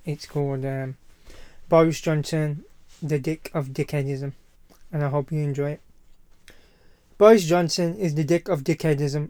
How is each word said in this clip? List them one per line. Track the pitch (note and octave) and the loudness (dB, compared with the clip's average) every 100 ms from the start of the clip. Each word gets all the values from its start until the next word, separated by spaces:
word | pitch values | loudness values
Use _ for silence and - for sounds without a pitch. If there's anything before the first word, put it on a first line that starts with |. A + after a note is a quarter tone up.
It's | - C#3+ - | -10 -10 -8
called, | D3 C#3+ C3+ | -4 -4 -4
um, | C3+ C3+ C3 C3 - - - - - - - | -6 -6 -8 -12 -20 -20 -20 -20 -20 -20 2
Boris | E3 E3 D3+ | 4 6 2
Johnson, | E3+ D3+ C#3+ D#3+ D3+ D3 - - - - | 0 -2 0 -2 -2 -4 -12 -20 -20 -12
the | D3 D3 | -4 -2
Dick | B2+ D#3+ - | -2 -6 -6
of | E3 C3+ | -6 -6
Dickheadism, | C#3 C#3+ D3 C3+ C3+ C#3 - - _ - - - | -6 -4 -2 -4 -4 -8 -10 -20 _ -20 -20 -8
and | D#3 | -4
I | D3 | 0
hope | D3 C3+ | -2 -2
you | D3+ | -2
enjoy | D3 C#3 C#3+ | -2 -2 -4
it. | D3+ - - - - - - - - - _ - - _ - | -6 -12 -20 -20 -20 -20 -20 -20 -20 -20 _ -20 -20 _ 6
Boris | G#3 A3+ D#3+ | 8 8 6
Johnson | F3 E3 - E3+ G3 | 2 2 0 -2 -2
is | F3 | -2
the | D3 | 0
dick | D3 E3+ - | 2 0 0
of | D3 | -2
dickheadism, | C3+ D#3 D#3+ C#3+ D3 D3 D3 | -2 0 0 0 -2 -4 -6